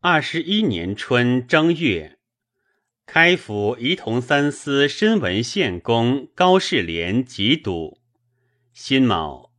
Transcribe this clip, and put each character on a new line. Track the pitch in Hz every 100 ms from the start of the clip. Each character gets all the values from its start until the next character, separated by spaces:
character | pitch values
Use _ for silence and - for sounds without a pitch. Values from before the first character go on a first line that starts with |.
二 | 175 165
十 | - 160
一 | 165 208
年 | 214 92 87 104
春 | - 123 123 127 123
正 | 160 160
月， | 160 160 87 76 _ _ _ _ _ _ _ _ _
开 | - - 170 180
府 | - 104 104 120
仪 | 123
同 | 190 - 117
三 | 123 143 143
司 | 143 - 139 143
申 | - 214 220
文 | 110 95
献 | 117 - 147 87
公 | - 117 117 135 127
高 | - 185 185
士 | - 151
廉 | 87 82 85 107
疾 | 127 - 101
笃。 | 156 - 87 80 - _ _ _ _ _ _ _
辛 | _ - 135
卯， | 127 92 78 65 -